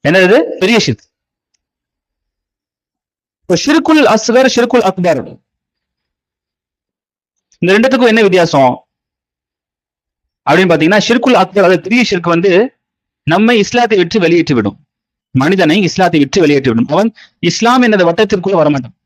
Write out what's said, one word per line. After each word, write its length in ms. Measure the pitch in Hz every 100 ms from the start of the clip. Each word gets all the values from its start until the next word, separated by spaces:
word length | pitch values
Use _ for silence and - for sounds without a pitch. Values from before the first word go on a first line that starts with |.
| 143
என்னது? 300 | 185 180 240 - -
பெரிய 180 | 190 233
ஷிர்க். 240 | - 110 _ _ _ _ _ _ _ _ _ _ _ _ _ _ _ _ _ _ _ _ _ _ _ _
இப்ப 200 | - 175
ஷிர்குல் 500 | 277 320 - 311 269
அஸ்கர், 440 | 226 - 233 269 -
ஷிர்குல் 260 | 240 247
அக்பர், 400 | 196 185 175 139 95 - _ _ _ _ _ _ _ _ _ _ _ _ _ _ _ _ _ _ _ _ _ _
இந்த 80 | 170
ரெண்டுத்துக்கும் 340 | 202 254 262 240
என்ன 140 | 226
வித்தியாசம் 680 | 202 180 165 143 127 123 _ _ _ _ _ _ _ _ _ _ _ _ _ _ _ _ -
அப்படின்னு 240 | 160 185
பாத்தீங்கன்னா, 300 | 160 156 202 -
ஷிர்குல் 260 | 233 254
அக்பர், 300 | 220 185 190
அதாவது 180 | 180 180
பெரிய 220 | 190 240
ஷிர்க் 240 | 226 190 175
வந்து 260 | 170 190 180 254 _ _ _ _ _
நம்மை 340 | - 175 220 240
இஸ்லாத்தை 400 | 202 240 240 208
விட்டு 220 | 170 220
வெளியேற்றி 340 | 165 170 156
விடும், 240 | 127 104 - _ _ _ _ _ 127
மனிதனை 420 | 143 190 160 185
இஸ்லாத்தை 380 | 180 - 185 160
விட்டு 200 | 135 -
வெளியேற்றி 300 | 156 143 127
விடும், 180 | 113 123
அவன் 260 | 156 220 - - _
இஸ்லாம் 420 | 175 - 226 254
என்ற 220 | 247 208
வட்டத்திற்குள்ள 540 | 170 170 214 196 190 190
வரமாட்டான். 380 | 151 143 123 _